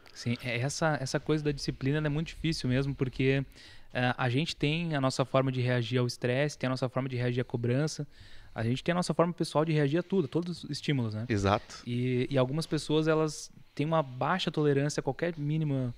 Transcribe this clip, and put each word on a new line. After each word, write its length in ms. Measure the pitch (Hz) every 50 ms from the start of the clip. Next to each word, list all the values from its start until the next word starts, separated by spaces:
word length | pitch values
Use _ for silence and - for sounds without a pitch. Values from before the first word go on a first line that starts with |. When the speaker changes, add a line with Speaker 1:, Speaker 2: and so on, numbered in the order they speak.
| - - -
Speaker 1:
Sim, 240 | - - 120 120 - -
é, 160 | 127 117 120
essa, 400 | 120 139 - - 170 160 151 135
essa 200 | 131 131 - 151
coisa 240 | - - 151 156 147
da 80 | 147 143
disciplina, 460 | 143 - - 131 - - 131 143 156
ela 80 | 151 151
é 20 |
muito 160 | 143 151 165
difícil 420 | - - - - 160 165 - - 127
mesmo, 240 | 123 131 139 139 139
porque, 480 | - 139 127 - - 131 131 135 139 135 - - - - - - - - - -
eh, 200 | - 123 123 123 -
a 100 | 131 127
gente 280 | 117 135 165 165 -
tem 400 | - - 143 151 165 175 170 156
a 40 | 143
nossa 240 | 135 131 127 - 139
forma 280 | - - 135 131 135 127
de 80 | 127
reagir 380 | 123 123 123 123 117 110 123 127
ao 80 | 123 120
estresse, 500 | - - - 123 123 131 147 151 - -
tem 80 | -
a 40 | 127
nossa 180 | 131 127 - 127
forma 200 | - 135 131 135
de 60 | 127
reagir 280 | 120 120 123 120 123 123
à 20 |
cobrança, 640 | - - 120 120 120 120 131 151 160 - - 147 - - - - - - - - - -
a 120 | 120 113
gente 180 | 113 123 131 -
tem 100 | - 170
a 40 |
nossa 180 | 180 175 - 165
forma 180 | - 165 175 165
pessoal 320 | - 170 - - 147 156
de 60 | 165 156
reagir 260 | 151 147 139 143 175
a 40 | 175
tudo, 220 | - - 196 165
a 40 | 127
todos 360 | - 160 175 175 170 - -
os 60 | -
estímulos, 440 | 143 139 - - 151 135 120 110 104
né? 120 | 107 113 123
Speaker 2:
Exato. 520 | 120 101 98 98 101 113 - - - - -
Speaker 1:
E, 400 | - 120 120 123 127 127 123 127 -
e 80 | 143
algumas 300 | 135 127 127 135 156 160
pessoas, 400 | - - 151 - - 151 156 156
elas 460 | 156 160 156 156 156 151 - - - - - - - -
têm 140 | - 143
uma 160 | 156 165 160 151
baixa 480 | 135 123 123 131 143 175 190 - -
tolerância 480 | 156 - 151 147 143 139 139 151 - -
a 40 | 151
qualquer 360 | - 131 - - 175 175 160
mínima 560 | 147 143 151 160 160 147 139 135 127 123 120